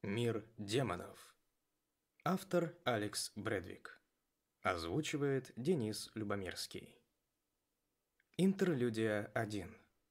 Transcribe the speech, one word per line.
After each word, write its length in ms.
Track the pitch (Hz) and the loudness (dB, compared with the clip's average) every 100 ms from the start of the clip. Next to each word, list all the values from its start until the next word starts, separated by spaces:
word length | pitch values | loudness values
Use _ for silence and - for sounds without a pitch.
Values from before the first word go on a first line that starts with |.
Мир 420 | 107 104 120 110 - - | -2 0 2 0 -4 -10
демонов. 720 | 101 117 127 87 - - - _ _ _ _ _ _ _ _ _ | -2 0 2 -2 -6 -14 -20 _ _ _ _ _ _ _ _ _
Автор 520 | - 185 - 175 165 - | -2 -2 2 2 2 -2
Алекс 480 | - 117 104 - - - | 0 2 0 -2 -6 -4
Брэдвик. 640 | 104 104 90 - - - _ _ _ _ _ _ | -2 -2 -2 -12 -14 -20 _ _ _ _ _ _
Озвучивает 920 | - 90 82 107 156 151 143 135 131 | 0 0 0 -2 0 0 2 0 -2
Денис 560 | - 131 180 110 107 - - | -6 0 2 0 -4 -8 -6
Любомирский. 840 | 107 101 92 - - - - - _ _ _ _ _ _ _ _ _ _ _ _ _ - | -4 -2 -4 -6 -8 -10 -14 -20 _ _ _ _ _ _ _ _ _ _ _ _ _ 4
Интерлюдия 920 | 185 196 185 147 120 110 110 104 107 | 4 6 2 4 2 2 2 2 -2
один. 440 | - 107 104 85 - _ _ _ | -2 -2 -4 -6 -12 _ _ _